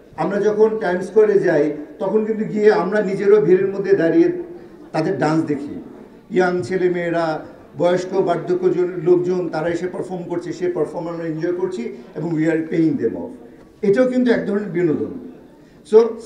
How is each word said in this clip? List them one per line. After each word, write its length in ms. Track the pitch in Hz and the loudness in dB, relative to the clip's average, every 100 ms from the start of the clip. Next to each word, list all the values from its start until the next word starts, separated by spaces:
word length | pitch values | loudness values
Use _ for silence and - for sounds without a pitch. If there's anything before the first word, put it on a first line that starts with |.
| - - | -16 -6
আমরা 240 | 175 202 | -4 0
যখন 380 | 214 208 220 214 | 0 2 2 0
টাইমস 280 | 180 180 - | -2 -4 -2
স্কোয়ারে 320 | 220 208 190 | 2 4 4
যাই, 380 | 180 156 151 - - - | 2 2 0 -2 -10 -8
তখন 260 | 196 214 | -2 0
কিন্তু 200 | 214 214 | 0 -4
গিয়ে 280 | 185 208 208 | -4 2 4
আমরা 300 | 180 185 214 | 4 2 0
নিজেরও 380 | 190 190 202 208 | 0 0 4 6
ভিড়ের 260 | 165 185 - | 6 4 4
মধ্যে 300 | - - 160 | -2 2 2
দাঁড়িয়ে 320 | 165 165 175 - - - - - - | 4 4 4 2 -8 -14 -18 -20 -8
তাদের 260 | 160 160 135 | -4 -2 0
ডান্স 260 | 151 160 | 0 0
দেখি। 380 | 131 143 - - - - - - - | 0 -2 -6 -12 -14 -18 -20 -20 -6
ইয়াং 320 | 180 180 180 | 0 0 0
ছেলেমেয়েরা, 840 | 180 185 180 175 170 170 165 151 - - - 139 | -2 0 0 0 -2 -2 -2 -4 -8 -18 -14 -2
বয়স্ক, 420 | 175 180 - 190 | 0 0 -2 -2
বার্ধক্য 540 | 175 165 175 180 180 | 0 0 -2 0 0
জন-, 280 | 160 175 165 | 2 -2 -2
লোকজন, 460 | 160 175 175 180 165 | 2 2 2 -2 -4
তারা 200 | 160 170 | -4 -4
এসে 200 | 170 180 | -4 -6
পারফর্ম 340 | 190 151 180 | -8 -8 -8
করছে, 300 | 170 170 156 | -6 -6 -6
সে 160 | 151 180 | -6 -4
পারফর্ম 400 | 170 143 175 165 | -2 -4 -4 -8
আমরা 180 | 170 165 | -6 -6
এনজয় 260 | 156 175 | -4 -4
করছি 400 | 180 185 202 233 - - | -2 -4 -4 -8 -10 -14
এবং 160 | 160 170 | -8 -4
we 120 | 156 | -2
are 300 | 160 160 160 | 0 -2 -2
paying 220 | 170 160 | 0 0
them 180 | 139 113 | 0 -2
off। 180 | - - - - - - - | -4 -12 -14 -20 -20 -20 -6
এটাও 260 | 202 220 247 | 0 2 2
কিন্তু 240 | 247 240 | 2 2
এক 140 | 202 190 | 2 0
ধরনের 220 | 202 196 | -4 -4
বিনোদন। 640 | 165 170 139 143 - - - - - - - - | -2 0 0 -4 -10 -14 -20 -20 -20 -20 -20 4
So, 120 | 214 226 - | 6 6 0